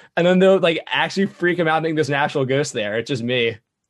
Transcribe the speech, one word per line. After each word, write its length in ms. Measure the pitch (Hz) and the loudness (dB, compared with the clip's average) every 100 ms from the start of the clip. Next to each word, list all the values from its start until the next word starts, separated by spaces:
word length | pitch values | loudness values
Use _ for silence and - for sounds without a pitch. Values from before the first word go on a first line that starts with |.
| - - | -8 0
and 120 | 175 | 2
then 100 | 185 | 4
they'll, 220 | 190 190 | 6 4
like, 200 | 170 160 - | 2 0 -2
actually 380 | 139 165 190 196 | -4 -2 -2 -4
freak 320 | - 175 170 | -2 -2 0
him 100 | 160 | 0
out, 140 | 160 | 0
think 140 | 160 156 | 0 -2
there's 140 | 139 | -2
an 60 | 143 | -2
actual 300 | 156 147 127 | -2 -2 0
ghost 280 | 135 147 | -2 -2
there. 260 | 117 104 113 | -4 -4 -4
It's 80 | 113 | -4
just 160 | 127 | -4
me. 340 | 117 127 117 107 _ _ | -2 0 -2 -4 _ _